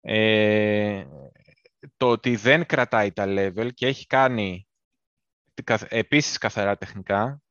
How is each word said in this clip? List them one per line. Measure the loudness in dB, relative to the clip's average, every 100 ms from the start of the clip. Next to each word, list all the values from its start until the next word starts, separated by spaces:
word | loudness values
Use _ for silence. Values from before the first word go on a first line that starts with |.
Ε, | -2 0 2 4 2 2 2 0 -2 -6 -10 -20 -20 _ _ _ _ _ -20 _
το | 0
ότι | 0 0 0
δεν | 4 4 4
κρατάει | 0 2 2 0
τα | -2 -2
level | 0 -2 -4 -8
και | -2 -4
έχει | -4 -2
κάνει | 2 2 2 -4 -8 -16 _ _ _ _ _ _ _ _ -16
καθ-, | -2 -2 -2
επίσης | -4 0 0 0 -4
καθαρά | -6 -2 -2 -2
τεχνικά | -8 -14 -2 -2 -2 -6 _